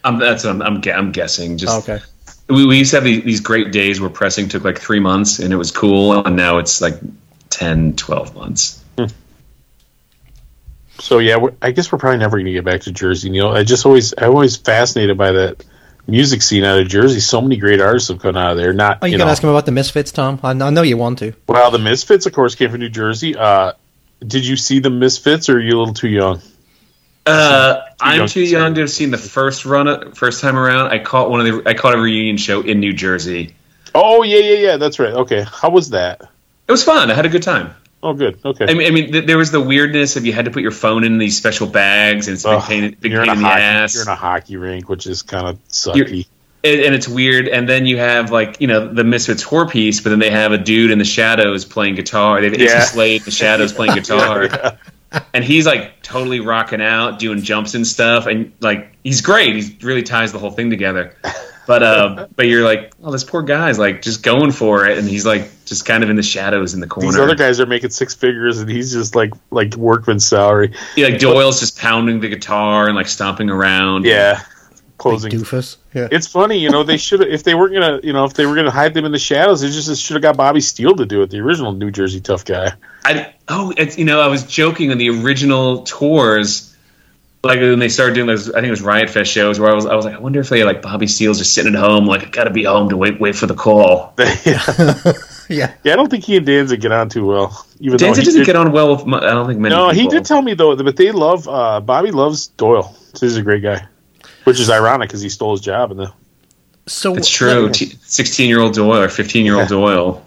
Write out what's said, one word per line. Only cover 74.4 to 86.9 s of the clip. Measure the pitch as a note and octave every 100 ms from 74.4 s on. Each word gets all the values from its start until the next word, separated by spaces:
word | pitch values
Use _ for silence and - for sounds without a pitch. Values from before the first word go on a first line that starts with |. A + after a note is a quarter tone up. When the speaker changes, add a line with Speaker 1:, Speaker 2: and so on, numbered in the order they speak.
| - - _ _ _ -
Speaker 3:
closing. | B2+ A2 G#2+
Speaker 2:
doofus. | A2+ A2 B2+ B2+ - _
Yeah. | C3 A#2+
Speaker 3:
It's | D#3+ -
funny, | F3+ G#3 G#3
you | D3+
know, | D3
they | D3+ D#3
should, | - G3
if | F#3+ D#3
they | -
weren't | E3 F#3+
gonna, | F#3+ E3 C#3
you | D#3
know, | C#3
if | C3+
they | C3+ C#3+
were |
gonna | D3+ D3+
hide | B2+ D#3
them | E3
in | D#3
the | D3
shadows, | - C#3+ F#3+ E3+
they | C#3
just | D3+ D3+ C#3
should | -
have | D3+
got | D3+ C3+
Bobby | C#3 D3
Steele | - - C3+ F#3+
to |
do | G#2+ G#2
it, | F#2+
the | G2+
original | A#2+ E3+ A#2+
New | F#2+ G#2
Jersey | G2 F#2+ F#2+
tough | F#2 F#2 -
guy. | F#2 F#2 - - -
Speaker 1:
I, | C3+ D3+ - _ -
oh, | E3+ F#3+ D#3+
it's, | D3+ -
you |
know, | D#3 D3+
I | C#3+
was | C#3
joking | C3 - D#3+ E3 D3
on | B2
the | A#2+
original | A#2 A#2+ C3+ C#3+ C3+ B2+ B2+
tours, | - - C#3+ D#3 A#2 G#2+ G#2 - - _ _